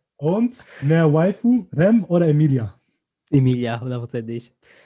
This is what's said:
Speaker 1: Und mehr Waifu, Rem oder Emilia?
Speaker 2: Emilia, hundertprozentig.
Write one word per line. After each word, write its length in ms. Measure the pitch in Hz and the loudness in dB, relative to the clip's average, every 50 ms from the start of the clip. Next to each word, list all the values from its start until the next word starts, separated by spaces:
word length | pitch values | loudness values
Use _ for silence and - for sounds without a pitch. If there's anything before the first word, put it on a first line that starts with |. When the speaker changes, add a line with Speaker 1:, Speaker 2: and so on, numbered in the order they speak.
| _ _ _ | _ _ _
Speaker 1:
Und 480 | - 139 156 180 214 233 240 - - - - - - 135 | -6 -4 -2 -2 0 -2 -4 -4 -8 -20 -20 -14 -6 -2
mehr 300 | 143 160 165 165 156 147 | 0 2 4 4 4 2
Waifu, 540 | 156 165 190 196 - - 240 247 247 185 - - | 2 2 0 -2 -2 0 0 0 0 -2 -4 -2
Rem 320 | 127 165 202 226 233 180 | 0 2 4 2 2 0
oder 220 | - 170 175 175 | 0 0 0 2
Emilia? 480 | 160 147 147 156 151 135 127 113 101 - _ _ _ _ _ _ _ _ _ _ - | 2 2 2 2 2 0 -2 -4 -6 -12 _ _ _ _ _ _ _ _ _ _ -2
Speaker 2:
Emilia, 500 | - 139 131 127 127 120 120 117 117 117 | 0 2 2 2 0 0 -2 -4 -6 -6
hundertprozentig. 720 | 117 131 123 120 120 117 - 120 113 110 113 117 120 - _ _ _ _ _ _ _ | -8 -8 -8 -8 -8 -8 -10 -10 -8 -8 -10 -12 -12 -14 _ _ _ _ _ _ _